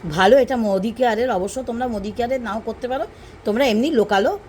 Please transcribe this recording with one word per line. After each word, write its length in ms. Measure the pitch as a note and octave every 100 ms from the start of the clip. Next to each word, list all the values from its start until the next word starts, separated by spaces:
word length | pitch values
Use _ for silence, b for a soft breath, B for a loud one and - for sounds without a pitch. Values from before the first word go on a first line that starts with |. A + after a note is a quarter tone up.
| E3+
ভালো, 280 | D#3 F#3+ C4+
এটা 180 | B3 B3+
মোদি 340 | G#3+ F#3+ G#3+
কেয়ারের, 400 | A3 B3 G#3+ B3+
অবশ্য 320 | G3 G3 C4
তোমরা 240 | B3 A#3 B3
মোদি 240 | G#3 G3
কেয়ারের 300 | G#3 A#3+ C4
নাও 200 | A3+ G#3+
করতে 280 | A3+ A3 A#3+
পারো, 180 | C4 E4+ B B B
তোমরা 220 | A3 G#3+ C#4
এমনি 240 | G#3+ C#4+
লোকালও 480 | C4 G#3 G3 B3 G4+